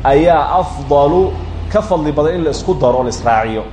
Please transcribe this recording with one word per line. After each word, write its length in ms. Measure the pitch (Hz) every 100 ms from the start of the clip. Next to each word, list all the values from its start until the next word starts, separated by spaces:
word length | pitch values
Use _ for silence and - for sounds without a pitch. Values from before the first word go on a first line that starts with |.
ayaa 400 | 131 143 165 165 143 180
afdalu, 720 | 180 - 139 143 143 175 190 - - - -
ka 100 | 214
fadli 300 | 214 175 151
badan 240 | 143 151 180
in 80 |
la 80 | 160
isku 220 | 135 -
daro, 300 | 180 123 127
la 60 | 123
israaciyo. 540 | 107 120 113 113 110 -